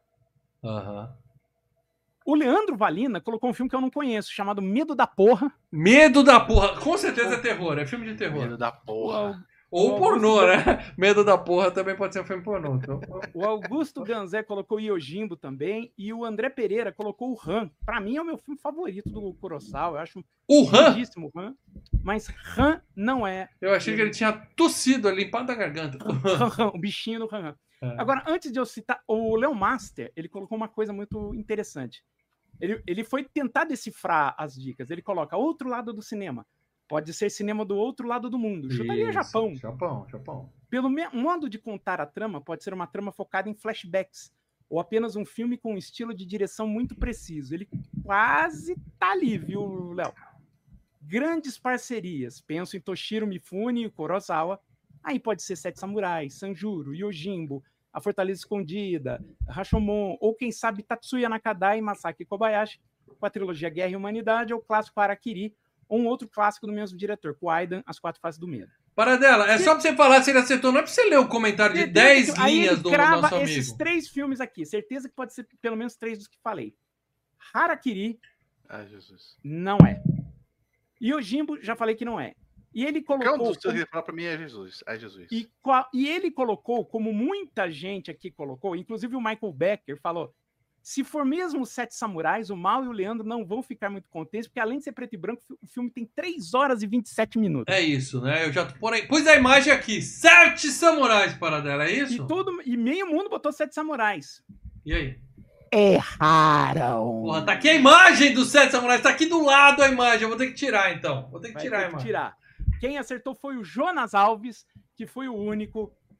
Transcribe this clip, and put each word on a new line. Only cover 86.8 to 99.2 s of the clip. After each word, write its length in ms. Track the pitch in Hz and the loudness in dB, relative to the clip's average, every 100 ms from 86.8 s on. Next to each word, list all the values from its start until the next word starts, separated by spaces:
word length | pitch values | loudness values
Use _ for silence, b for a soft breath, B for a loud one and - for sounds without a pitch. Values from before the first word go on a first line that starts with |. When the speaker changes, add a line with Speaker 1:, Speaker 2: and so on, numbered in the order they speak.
Speaker 2:
como 280 | - 226 220 | -4 -6 -4
muita 580 | 208 262 403 339 - 180 | -2 -2 -4 -8 -6 -6
gente 400 | 147 185 196 175 | -6 -10 -10 -12
aqui 200 | 151 185 | -14 -16
colocou, 440 | - 143 131 196 175 | -12 -12 -10 -8 -8
inclusive 380 | - 220 233 262 | -8 -10 -8 -6
o 40 | |
Michael 320 | 220 220 214 | -6 -6 -8
Becker 460 | 139 170 208 - 147 | -2 -2 -2 -6 -10
falou: 360 | 175 170 151 _ _ _ _ _ | -6 -6 -8 _ _ _ _ _
se 200 | - - | -10 -8
for 220 | - 302 | -6 -4
mesmo 400 | 269 320 359 294 233 | -2 -2 -4 -6 -8
Sete 280 | - 233 | -8 -10
Samurais, 540 | - 226 170 156 202 190 | -8 -8 -4 -2 -2 -4
o 60 | 190 | -6
Mal 280 | 180 240 | -2 -2
e 40 | 254 | -2
o 40 | |
Leandro 340 | 226 190 226 220 | -6 -6 -6 -6
não 180 | 240 180 | -8 -6
vão 160 | 220 | -8
ficar 260 | 247 - 202 | -8 -10 -8
muito 180 | 196 - | -10 -12
contentes, 360 | 165 160 208 226 | -14 -10 -10 -10
porque 140 | - | -6
além 180 | 220 277 | -4 -6
de 60 | |
ser 80 | 294 | -8
preto 220 | 240 240 | -12 -14
e 20 | 185 | -10
branco, 260 | 185 240 - - | -10 -10 -14 -20
o 60 | 196 | -16
filme 240 | 247 247 | -8 -8
tem 140 | - 233 | -8 -12
três 400 | - 349 330 165 | -8 -8 -8 -2
horas 280 | 240 269 240 | 0 2 0
e 40 | 208 | 0
vinte 200 | 240 220 | -2 -2
e 40 | |
sete 280 | - 220 226 | -2 -2 0
minutos. 360 | 202 143 - | 0 0 0
Speaker 1:
É 60 | 190 | 0
isso, 400 | 160 139 131 131 | 2 0 -2 -4
né? 240 | 127 156 160 | -2 0 0
Eu 60 | |
já 120 | 156 170 | 0 -2
tô 120 | - | -4
por 140 | 220 | -2
aí. 140 | 226 208 | -2 2
Pus 180 | 311 | 4